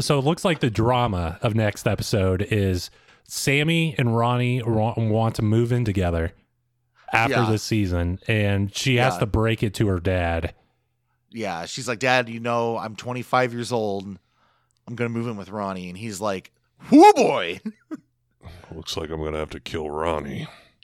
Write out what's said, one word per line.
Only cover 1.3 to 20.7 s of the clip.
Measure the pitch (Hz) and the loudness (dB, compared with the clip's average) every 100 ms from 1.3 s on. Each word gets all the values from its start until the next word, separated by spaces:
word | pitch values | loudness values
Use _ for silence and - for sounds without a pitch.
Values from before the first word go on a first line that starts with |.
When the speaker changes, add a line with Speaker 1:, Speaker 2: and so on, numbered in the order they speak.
| 80 | -2
Speaker 1:
of | 117 | -2
next | 110 104 - 117 | 2 0 0 -2
episode | 98 - 107 92 92 101 | -2 0 2 2 0 0
is | 107 98 90 - - - - | 0 2 0 -4 -14 -20 -20
Sammy | - - - 139 156 165 160 - | -12 -4 0 2 2 2 0 0
and | 120 113 | 0 2
Ronnie | 120 123 123 123 | 2 2 0 0
wa-, | 113 110 110 113 | 0 0 0 0
want | 110 107 113 - | 0 2 0 0
to | |
move | 110 110 120 | 2 2 2
in | 123 | 0
together | 110 95 90 85 82 - _ _ _ _ _ _ - | 0 0 0 0 -2 -6 _ _ _ _ _ _ -2
after | 113 120 123 | 0 2 2
Speaker 2:
Yeah. | 117 | 0
Speaker 1:
this | 107 | 0
season, | - 110 95 87 87 92 - | 0 0 0 0 -2 -2 -2
and | 107 101 98 98 | 0 0 0 -2
she | - 139 120 | -4 0 2
has | 127 | 2
Speaker 2:
Yeah. | 90 | 0
Speaker 1:
to | 101 | -2
break | 110 113 113 | 0 0 0
it | 113 | -2
to | - 107 | 0 0
her | 92 | 0
dad. | 92 92 85 82 82 - _ _ _ _ _ _ _ | 0 0 0 -2 -6 -10 _ _ _ _ _ _ _
Speaker 2:
Yeah, | 113 101 85 85 | -10 -8 -6 -8
she's | - 120 | -8 -8
like, | 113 | -2
"Dad, | 131 127 117 | 2 2 0
you | 117 | -6
know, | 117 120 117 110 | -4 -2 -2 -4
I'm | 110 101 | -8 -10
twenty-five | 120 123 113 127 127 | -10 -10 -2 0 0
years | 120 110 | -2 -4
old. | 117 107 98 98 92 _ _ _ _ _ _ - | -4 -2 -6 -8 -14 _ _ _ _ _ _ -12
I'm | 117 | -6
gonna | 120 | -4
move | 117 120 | -4 -6
in | 104 | -8
with | 92 | -10
Ronnie." | 104 98 95 90 | -6 -6 -6 -10
And | 90 | -12
he's | 113 92 | -10 -6
like, | 104 95 - _ _ _ - | -4 -6 -8 _ _ _ 6
"Whoo | 285 415 | 10 10
boy." | 330 214 131 90 - | 10 4 2 -2 -6
<laughs> | 220 - _ 311 _ _ _ _ 80 87 - | -10 -14 _ -20 _ _ _ _ -20 -20 -18
Speaker 3:
Looks | 82 - - | -14 -10 -8
like | 78 | -6
I'm | 80 | -6
gonna | 78 78 | -6 -6
have | 76 | -6
to | 76 | -10
kill | - 82 76 | -10 -8 -6
Ronnie. | 76 82 78 71 - 78 - - | -2 -2 -2 -6 -10 -12 -16 -20